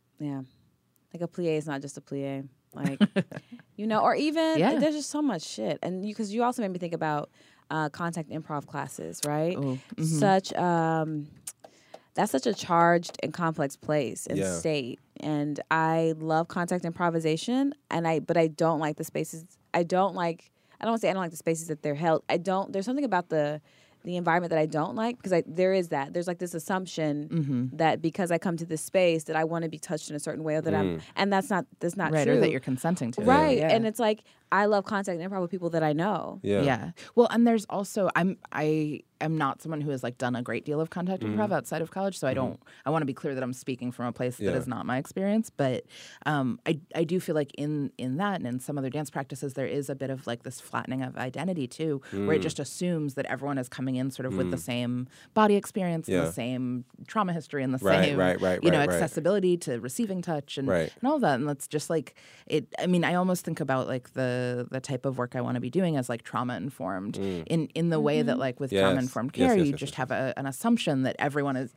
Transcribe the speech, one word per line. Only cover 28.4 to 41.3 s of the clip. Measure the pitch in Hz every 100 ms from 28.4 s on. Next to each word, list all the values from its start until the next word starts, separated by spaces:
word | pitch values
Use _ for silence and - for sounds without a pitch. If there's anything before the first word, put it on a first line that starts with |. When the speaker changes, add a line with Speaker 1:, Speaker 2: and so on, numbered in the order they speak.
| 196 170
Speaker 1:
to |
this | 170 160
space | - 190 180 165
that | 160
I | 160
wanna | 160 165 165
be | 151
touched | - 156 -
in | 151
a |
certain | 156 151
way, | 156
or | 151
that | 160
I'm, | 156 151 85
Speaker 3:
Mm. | - -
Speaker 1:
and | 202
that's | 196 190
not, | 196 - -
that's | 175 185
not | 160
Speaker 2:
Right, | 156
Speaker 1:
true. | 143
Speaker 2:
or | -
that | -
you're | 135
consenting | - 131 165 180 120
to. | 123
Speaker 1:
Right, | 214 277 311 247
Speaker 2:
Yeah. | 160
Speaker 1:
and | 220 226
it's | 214
like, | 220 214 - _ -
I | 190 208
love | 208
contact | 190 202 196 170
improv | 180 196
with | 175
people | 190 170
that | 165
I | 156
know. | 147 185 190 - 98
Speaker 3:
Yeah. | - -
Speaker 2:
Yeah. | 143 120 151 - - -
Well, | 240
and | 220
there's | 233 226 -
also, | 185 202 - 185
I'm, | - 190 - -
I | - 151 156 151 143 - -
am | 156 160
not | 143 -
someone | 165 156
who | 147
has, | 135
like, | 123 123
done | 123 123
a |
great | 123 117
deal | - 147
of | 160
contact | - 180 190
Speaker 3:
Mm-hmm. | 214